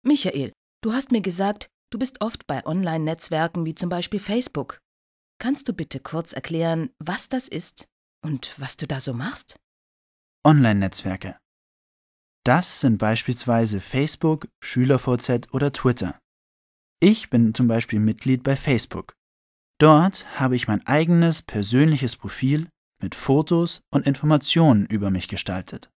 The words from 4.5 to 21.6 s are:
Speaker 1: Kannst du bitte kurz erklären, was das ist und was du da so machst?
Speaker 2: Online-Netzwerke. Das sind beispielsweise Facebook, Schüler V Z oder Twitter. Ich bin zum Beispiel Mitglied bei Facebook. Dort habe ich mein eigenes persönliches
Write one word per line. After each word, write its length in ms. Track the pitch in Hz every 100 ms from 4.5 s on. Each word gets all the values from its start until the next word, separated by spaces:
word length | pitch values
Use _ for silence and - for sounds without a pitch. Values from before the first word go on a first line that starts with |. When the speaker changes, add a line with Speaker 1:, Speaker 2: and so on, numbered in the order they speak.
| 143 - - _ _ _ _ _ -
Speaker 1:
Kannst 280 | 247 285 -
du 60 |
bitte 260 | 180 156 131
kurz 320 | - 160 160
erklären, 580 | - - 165 165 165 160 -
was 280 | 156 202 -
das 220 | 254 -
ist 360 | 160 - - - _ _ _
und 340 | 160 135 - -
was 200 | 135 -
du 100 | 151
da 140 | 135
so 120 | 135
machst? 440 | 117 180 - - - _ _ _ _ _ _ _ _ -
Speaker 2:
Online-Netzwerke. 920 | 147 117 101 95 - 98 95 92 - _ _ _ _ _ _ _ _ _ _ 120
Das 340 | 151 - -
sind 180 | 135 104
beispielsweise 840 | 107 110 - 120 123 117 110 101
Facebook, 640 | - 131 156 - 160 156 - _
Schüler 340 | - 123 127 131
V 200 | - 123
Z 360 | - 120 -
oder 200 | 135 143
Twitter. 440 | - 127 120 90 - _ _ _ _ _ _ _ -
Ich 280 | 185 220 -
bin 240 | 117 113
zum 140 | 110 120
Beispiel 320 | 113 - 107
Mitglied 420 | 107 104 131 127
bei 140 | 135 135
Facebook. 600 | 151 120 - - - _ _ _ _ _ _ -
Dort 600 | 151 151 185 - - -
habe 160 | 131 123
ich 140 | -
mein 180 | 104 -
eigenes 540 | 147 165 170 165 160
persönliches 760 | - 107